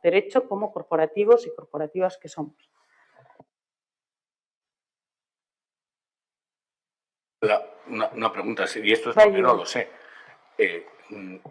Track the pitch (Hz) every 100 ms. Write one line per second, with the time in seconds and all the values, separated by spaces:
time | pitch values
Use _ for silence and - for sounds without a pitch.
0 | 170 185 202 262 - 202 208 - - 160
1 | 160 202 208 233 - - - 151 151 180
2 | 185 185 160 - 151 - _ _ _ _
3 | _ _ _ - _ _ _ _ _ _
4 | _ _ _ _ _ _ _ _ _ _
5 | _ _ _ _ _ _ _ _ _ _
6 | _ _ _ _ _ _ _ _ _ _
7 | _ _ _ _ 107 107 - - - 113
8 | 110 117 113 101 101 113 95 113 107 113
9 | 120 117 214 196 185 107 85 123 - -
10 | - - - - _ - 98 85 85 -
11 | - 107 95 92 -